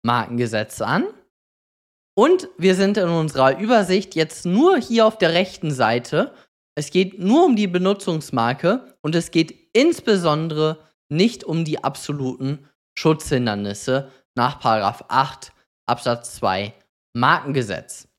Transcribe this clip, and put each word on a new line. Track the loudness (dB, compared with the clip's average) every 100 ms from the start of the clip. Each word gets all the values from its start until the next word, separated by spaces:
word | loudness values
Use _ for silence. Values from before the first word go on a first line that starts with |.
Markengesetz | 0 -2 -2 -4 -2 -4 -6 -6
an. | -2 -2 -2 -10 _ _ _ _ _ _ _ _ _ 2
Und | 4 2 -2 0
wir | 2 2
sind | 0 0
in | 0
unserer | 0 -2 2 2 2
Übersicht | 2 2 2 -2 -2
jetzt | -4 -4 -4 -2
nur | 4 4 4
hier | 2 2
auf | 2 4
der | 2
rechten | 2 -2 -4 -6
Seite. | 0 2 0 -2 -2 -2 -8 _ _ _ -10
Es | -2
geht | 0 -2 -2
nur | 2 4
um | 4 4
die | 0
Benutzungsmarke | 0 0 0 -2 -4 -4 -2 -2 0 0 0 -6 _
und | -4 -2
es | 0
geht | 0 -2 -6 _
insbesondere | 2 2 2 0 2 2 0 -2 0 -2 -2 _ _ _
nicht | 0 0 0
um | -6 -4
die | -2 -4
absoluten | -6 -6 -8 -6 -6 -4 -6 -6 _ _ _ -2
Schutzhindernisse | 0 0 -2 -2 0 -2 -6 -6 -2 -2 -4 _ _ -2
nach | -2 0
Paragraph | 0 0 0 -4 -2
acht | 0 0 -6 -20 _ _ _ -4
Absatz | -2 -2 -4 -8 -4
zwei | -2 -2 -6 _ _ _ _
Markengesetz. | 0 2 2 0 -4 -4 -8 -10 -20 _